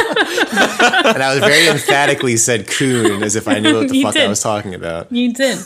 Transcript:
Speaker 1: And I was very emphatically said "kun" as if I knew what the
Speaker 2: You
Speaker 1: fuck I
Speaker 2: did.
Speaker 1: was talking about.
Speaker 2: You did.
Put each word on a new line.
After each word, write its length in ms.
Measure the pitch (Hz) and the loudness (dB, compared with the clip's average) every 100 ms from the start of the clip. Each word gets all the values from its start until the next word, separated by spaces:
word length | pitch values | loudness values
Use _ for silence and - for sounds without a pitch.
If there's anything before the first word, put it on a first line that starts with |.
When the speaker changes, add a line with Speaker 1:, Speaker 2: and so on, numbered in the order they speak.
| 453 330 349 370 - - - - - 381 | 0 0 -2 -2 -2 0 0 2 2 2
Speaker 1:
And 180 | 269 214 | 2 2
I 80 | 135 | 0
was 60 | 135 | 2
very 280 | 196 151 165 | 4 4 4
emphatically 680 | 147 - 143 143 139 131 113 | 2 2 2 2 0 0 0
said 300 | - 117 - | 0 -2 -2
"kun" 540 | - 135 123 110 101 | -2 0 2 0 0
as 120 | 107 107 | -2 -2
if 120 | - | -2
I 100 | - | 0
knew 160 | 104 226 | 2 2
what 100 | 262 | 0
the 80 | 262 | 0
Speaker 2:
You 60 | |
Speaker 1:
fuck 120 | 277 320 | 0 0
I 40 | |
Speaker 2:
did. 80 | 247 | 0
Speaker 1:
was 120 | 208 | -2
talking 340 | 117 104 104 | -2 -4 -4
about. 360 | 90 85 82 - | -8 -8 -8 -6
Speaker 2:
You 200 | 240 247 | -4 -2
did. 260 | 240 269 185 | 0 -2 -4